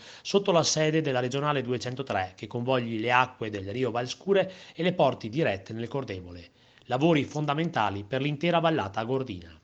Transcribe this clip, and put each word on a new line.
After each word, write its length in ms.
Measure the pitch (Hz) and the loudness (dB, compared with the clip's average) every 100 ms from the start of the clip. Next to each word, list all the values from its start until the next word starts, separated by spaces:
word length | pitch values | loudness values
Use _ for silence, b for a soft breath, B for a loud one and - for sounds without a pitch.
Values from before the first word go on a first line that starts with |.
| B B | B B
sotto 300 | - 196 202 | 0 2 4
la 100 | 170 | 4
sede 380 | - 156 156 160 | 4 2 2 2
della 180 | 147 127 | 2 0
Regionale 420 | 127 139 147 143 | 0 0 0 0
duecentotre, 720 | 120 123 127 131 135 101 92 - | 0 -4 -4 -6 -4 -2 -4 -8
che 100 | 107 | -8
convogli 540 | 120 120 131 117 110 | -4 0 0 0 -2
le 100 | 117 | 4
acque 400 | 123 127 - 110 | 4 4 -2 -6
del 180 | 104 95 | -6 -6
Rio 180 | 120 127 | -2 -2
Valscure 640 | 117 127 - 185 196 180 B B | -2 -4 -6 2 2 2 B B
e 120 | - | -2
le 80 | 175 | -2
porti 360 | 180 139 107 110 | 4 2 2 -4
dirette 440 | 131 135 98 - | 0 0 -2 -6
nel 160 | 113 117 | -8 -6
Cordevole. 640 | 139 127 92 87 87 - b b b | -6 -6 -8 -10 -16 -20 b b b
Lavori 400 | - 127 165 151 | -4 2 4 4
fondamentali 800 | 123 151 147 143 170 135 104 98 | 2 -2 -2 0 0 0 0 -2
per 180 | 101 131 | -4 -4
l'intera 380 | 143 143 170 170 | -2 -2 0 2
vallata 400 | 160 147 98 110 | 2 0 -2 -4
agordina. 520 | 113 131 123 92 82 78 | -2 -4 -4 -10 -12 -20